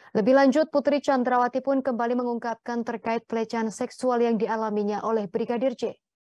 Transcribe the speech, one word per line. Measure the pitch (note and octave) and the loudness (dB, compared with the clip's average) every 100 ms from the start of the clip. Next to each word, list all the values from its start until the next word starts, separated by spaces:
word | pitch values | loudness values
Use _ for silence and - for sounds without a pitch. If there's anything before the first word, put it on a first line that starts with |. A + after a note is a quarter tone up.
| - | -4
Lebih | - G#3+ | 0 4
lanjut, | C4+ C#4 C4 D#4 | 6 6 4 2
Putri | C#4+ C#4+ C#4 | 2 2 2
Chandrawati | C#4+ C4+ B3 B3 A#3+ C4 | 2 0 2 2 0 0
pun | C4 C4+ C4+ | 0 0 0
kembali | A#3 A#3 B3 | -2 -2 -2
mengungkapkan | B3 A#3 A#3+ A3+ - A#3+ | -2 -4 -6 -8 -6 -6
terkait | A3+ A#3 A#3 A3+ - | -6 -6 -4 -4 -4
pelecehan | A3+ A3+ A#3 A3 | -4 -4 -4 -4
seksual | F#3+ B3 - B3+ A#3+ A#3 | -4 -8 -4 0 2 2
yang | A#3 | 2
dialaminya | A3 A3 A3 G#3 G#3 G#3 G#3 | 0 -2 -2 -2 -2 -2 -2
oleh | A3+ G3+ | -2 -2
Brigadir | A3+ A#3 A#3+ C4 A#3+ | -4 -4 -2 -2 -2
J. | A3 - _ _ | -6 -8 _ _